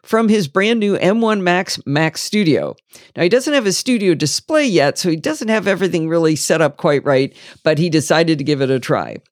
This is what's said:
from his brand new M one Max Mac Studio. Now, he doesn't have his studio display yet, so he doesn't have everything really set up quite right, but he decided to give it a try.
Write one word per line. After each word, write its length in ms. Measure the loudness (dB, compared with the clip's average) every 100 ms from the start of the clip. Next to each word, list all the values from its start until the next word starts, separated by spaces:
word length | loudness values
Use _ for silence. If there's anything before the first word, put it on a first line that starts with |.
from 260 | -2 0 2
his 180 | 2 0
brand 320 | 0 0 0
new 160 | 0 0
M 260 | 0 2
one 200 | 0 0
Max 380 | 0 0 -2 -8 -4
Mac 320 | 0 0 -4
Studio. 580 | -4 0 2 0 -2 -10 _ -20 -18
Now, 80 | -2
he 60 | 0
doesn't 260 | 2 2
have 100 | 0
his 140 | 0 -2
studio 360 | -2 0 2
display 520 | 0 0 -4 -2 0 2
yet, 320 | 2 2 0
so 100 | -4
he 80 | -4
doesn't 320 | -4 -6 -2
have 200 | -2 0
everything 400 | -2 -2 -2 -2
really 280 | 0 2 0
set 240 | 0 0
up 160 | 0 0
quite 280 | 0 0
right, 300 | 2 0 0 -6 -20 -4
but 160 | -2 0
he 100 | 2
decided 480 | 0 2 2 2 0
to 80 |
give 160 | 0 -2
it 80 | 0
a 120 | -2
try. 380 | 0 -2 -2 -12 _